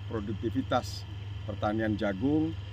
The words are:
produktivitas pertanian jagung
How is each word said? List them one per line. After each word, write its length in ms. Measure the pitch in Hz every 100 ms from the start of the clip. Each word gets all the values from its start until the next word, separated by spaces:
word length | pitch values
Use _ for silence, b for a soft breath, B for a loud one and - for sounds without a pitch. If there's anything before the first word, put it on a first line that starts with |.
| -
produktivitas 960 | 117 104 107 117 117 - 127 110 - - - - - -
pertanian 520 | 104 110 107 110 104
jagung 580 | 104 95 131 156 160 - -